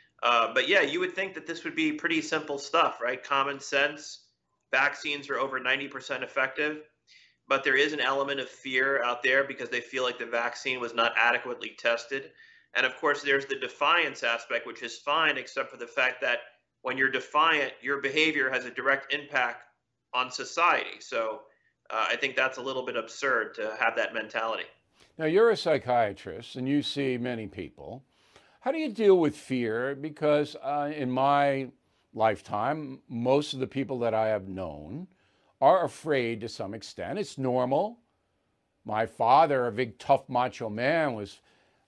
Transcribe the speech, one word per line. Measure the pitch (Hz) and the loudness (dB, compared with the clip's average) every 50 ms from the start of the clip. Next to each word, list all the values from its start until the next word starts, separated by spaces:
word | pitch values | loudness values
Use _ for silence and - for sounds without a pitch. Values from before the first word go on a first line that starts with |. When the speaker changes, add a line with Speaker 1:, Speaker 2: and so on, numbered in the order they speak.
| _ _ _ _ - | _ _ _ _ 2
Speaker 1:
Uh, | 120 120 117 113 107 | 4 4 4 4 4
but | 113 127 123 135 | 2 0 2 4
yeah, | 190 196 | 4 4
you | 165 139 143 175 | 4 4 0 -2
would | 185 180 175 | -2 -2 -4
think | 185 190 190 185 | -4 -6 -6 -8
that | 160 156 | -10 -10
this | - 165 - - | -10 -12 -10 -8
would | 165 147 | -6 -4
be | 156 160 151 151 | 0 0 0 0
pretty | 151 - 160 165 160 147 | -2 -2 -2 0 -2 0
simple | - 165 156 151 151 143 143 | -2 -2 -4 -2 -4 -6 -6
stuff, | - - - 165 160 135 - - | -4 0 2 4 4 4 2 -2
right? | 117 120 127 131 | -4 -4 -4 -4
Common | - - 143 139 135 139 143 135 | -4 0 2 2 2 2 -2 -6
sense. | - - - 139 143 147 - 151 - - - - _ _ _ _ _ _ _ _ _ _ | -6 -2 2 2 2 2 0 -6 -12 -16 -16 -18 _ _ _ _ _ _ _ _ _ _
Vaccines | - 131 139 143 139 - - 156 143 143 139 143 | 0 2 2 2 0 -2 -6 -6 -6 -6 -4 -4
are | 139 120 | -2 -2
over | 135 135 131 127 | -2 -2 -2 -4
ninety | 123 127 131 139 139 135 | 0 0 0 0 -2 -6
percent | 135 131 127 - 139 123 - | -10 -12 -8 -8 -6 -6 -6
effective, | - - 139 131 135 - - 151 151 156 151 151 - _ _ _ _ - - - _ _ _ _ - | -4 -2 -2 -2 0 0 -2 -2 -2 -2 -4 -10 -16 _ _ _ _ -20 -20 -20 _ _ _ _ 0
but | 139 131 - | 0 2 2
there | 147 135 | 2 4
is | 135 147 151 | 4 4 2
an | 151 147 | 2 0
element | 123 127 135 139 139 139 139 139 | 0 0 0 0 0 -2 -2 -4
of | 127 120 | -6 -8
fear | - - - 135 131 127 131 135 139 131 120 | -12 -14 -10 -4 0 0 2 2 2 0 0
out | 123 123 120 | 0 -2 0
there | - 123 127 139 139 | 2 2 4 4 2
because | 139 135 - 127 117 | 0 -4 -8 -8 -6
they | 127 120 | -4 -6
feel | 117 - - 131 127 | -6 -4 -4 -2 -2
like | 123 120 117 | -2 -2 -4
the | 120 | -6
vaccine | 117 120 117 117 120 120 - - 139 127 127 | -4 -2 -2 -2 -2 -4 -6 -6 -4 -4 -4
was | 120 117 117 | -4 -2 0
not | 117 117 117 - - | 2 2 2 4 4
adequately | 113 120 123 123 - 127 120 - 110 110 - - | 4 4 2 2 -2 -6 -8 -8 -10 -12 -14 -2
tested. | - 120 117 117 - - 139 135 135 - - - - - - _ _ _ - | 0 0 0 0 -2 -6 -8 -8 -8 -10 -16 -20 -20 -20 -20 _ _ _ 0
And | - 131 | 0 0
of | 127 131 | 0 0
course, | - - 151 143 139 | 0 2 2 2 2
there's | 139 143 139 139 139 | 2 2 2 2 2
the | - 135 131 | -2 -4 -6
defiance | 127 120 - - 147 147 165 175 165 143 131 - - | -6 -8 -4 0 2 4 4 4 2 0 -2 -2 0
aspect, | 120 117 117 - - 120 117 117 | 0 0 0 -2 -4 -4 -4 -4
which | 117 113 - | -6 -10 -10
is | 123 117 - - | -10 -10 -10 -8
fine, | - 143 147 160 160 151 139 131 | -4 0 0 2 2 2 2 0
except | 123 - - 139 123 - | -4 -6 -6 -6 -6 -6
for | - | -8
the | 120 120 | -12 -14
fact | 113 - 139 127 127 127 - | -6 -2 0 0 0 0 0
that | 135 123 123 120 - - - _ _ _ _ _ - | -2 -2 -2 -2 -4 -10 -20 _ _ _ _ _ -6
when | 127 131 135 | -6 0 0
you're | 135 131 | 2 2
defiant, | 135 127 120 - - 151 156 165 160 151 139 127 - - | 2 -2 -4 0 2 4 4 6 4 4 2 -2 -4 -6
your | - 131 139 139 | -4 -4 -4 -2
behavior | 139 139 139 151 156 160 156 147 135 131 | -2 0 2 2 2 4 2 2 0 0
has | 131 127 127 | 0 -2 -4
a | 123 | -4
direct | 120 131 127 135 139 135 - - 139 | -8 -4 0 0 0 0 0 -4 -4
impact | 147 143 143 143 135 123 120 117 - - _ _ _ _ _ _ _ _ _ - | -6 -4 -2 0 0 0 0 -2 -6 -14 _ _ _ _ _ _ _ _ _ -2
on | 127 127 127 | -2 -2 -2
society. | 127 - 139 139 - - 165 175 151 127 - 92 92 107 | -4 -8 -10 -6 -2 2 2 4 4 2 0 -4 -8 -14
So, | - - 131 117 113 110 110 107 - - _ _ _ _ _ _ _ - | -12 -6 -4 -2 -2 -2 -4 -8 -12 -20 _ _ _ _ _ _ _ -6
uh, | 107 110 110 90 | -2 -2 0 0
I | 117 | 0
think | 123 139 131 123 135 | 0 -2 -2 0 0
that's | 131 131 - 131 | 0 0 -2 -4
a | |
little | 123 135 131 131 127 | -8 -6 -6 -4 -6
bit | 127 - | -4 -4
absurd | 117 110 - - - 143 139 127 117 107 104 - | -6 -6 -6 -8 -4 -2 0 0 0 0 -2 -6
to | - 107 110 107 110 | -6 -6 -6 -4 0
have | 123 113 117 117 | 0 0 0 0
that | 107 98 110 | -2 -2 -4
mentality. | 113 107 104 - 117 110 113 110 95 87 - - _ _ _ _ _ - _ _ - | -6 -8 -6 -6 -4 -4 -4 -4 -6 -8 -10 -14 _ _ _ _ _ -20 _ _ -4
Speaker 2:
Now, | 160 | -2
you're | 156 165 196 226 233 | 2 4 6 6 6
a | 214 170 | 4 2
psychiatrist | - 175 156 135 - 123 123 120 113 104 98 - - 98 80 101 117 - - | 2 2 0 2 2 2 4 4 4 2 0 -4 -10 -12 -12 -12 -12 -12 -8
and | 131 127 131 | -6 -2 0
you | 143 147 | 2 2
see | 143 - - 143 139 131 127 120 | 0 0 -2 -2 -2 -2 -2 -2
many | 120 123 123 113 110 | -2 -4 -4 -6 -8
people. | 98 - 104 87 71 - - 69 73 107 135 139 _ _ _ _ _ _ - _ _ _ _ | -8 -10 -10 -10 -10 -12 -14 -14 -14 -14 -14 -16 _ _ _ _ _ _ -20 _ _ _ _
How | - 247 | -6 -4
do | 294 320 | -2 -2
you | 311 285 | -4 -4
deal | 208 214 220 202 190 180 | -2 4 8 8 8 8
with | 165 147 143 | 6 4 0
fear? | - - - 135 127 120 113 107 117 123 135 139 | -2 -4 -4 -2 0 0 0 0 0 -2 -2 -4
Because, | 135 143 156 147 - 160 151 147 147 151 147 - - - | -6 -8 -10 -6 0 2 4 4 4 2 0 -4 -8 -6
uh, | 135 143 147 147 147 156 | -4 -2 -2 -2 -4 -4
in | 151 139 123 | -4 -4 -2
my | 127 127 135 139 143 143 143 143 135 135 135 123 - _ _ _ _ _ _ _ - | 0 2 4 4 4 6 4 4 2 0 -2 -6 -10 _ _ _ _ _ _ _ -2
lifetime, | 120 110 113 107 - - - - 104 107 127 151 160 151 135 131 139 - - | 2 4 4 4 2 -2 -6 -4 -2 0 0 -2 -2 -4 -8 -12 -14 -14 -10
most | 135 117 117 127 135 143 147 151 139 | -6 -2 2 4 4 4 4 0 -2
of | 131 | -4
the | 131 - | -4 -4
people | - 139 135 107 135 123 | -2 -4 -4 -2 -2 -2
that | 120 117 110 | 0 2 2
I | 110 110 110 | 2 2 2
have | 107 104 95 95 | 2 0 -2 -4
known | 95 92 92 82 73 73 76 78 101 151 185 185 _ _ _ _ _ _ _ _ _ _ | -8 -6 -6 -8 -8 -10 -12 -12 -10 -12 -12 -14 _ _ _ _ _ _ _ _ _ _
are | 131 139 175 190 170 | 6 6 6 6 4
afraid | 135 - - - 185 147 135 123 117 117 107 | 0 -4 -8 -4 0 0 2 2 0 -2 -4
to | 107 113 | -6 -10
some | - - 113 95 107 | -8 -8 -8 -10 -10
extent. | 110 - - - - 87 92 135 202 | -12 -14 -14 -12 -10 -8 -6 -6 -6
It's | 208 - - - | -6 -6 -6 -4
normal. | 131 127 123 127 123 123 135 151 190 214 240 - _ _ _ _ _ _ _ _ _ _ _ _ _ _ _ _ _ | -2 0 2 2 2 2 2 0 0 -2 -4 -12 _ _ _ _ _ _ _ _ _ _ _ _ _ _ _ _ _
My | - 107 107 113 | -4 -2 -2 -2
father, | 110 - - 120 113 127 147 165 156 143 131 123 120 | -2 -2 0 4 6 8 8 6 6 4 2 0 0
a | |
big, | 107 107 127 - - - | -2 -2 -2 -4 -4 -6
tough, | - - 143 135 - - | 2 2 4 4 2 0
macho | 131 120 123 127 - - 123 110 | -2 0 0 -2 -4 -6 -8 -8
man, | 104 110 120 135 160 165 160 143 120 | -4 -2 0 0 2 2 0 0 -2
was | 107 104 95 - - _ _ _ _ _ _ _ _ _ | -4 -8 -10 -12 -18 _ _ _ _ _ _ _ _ _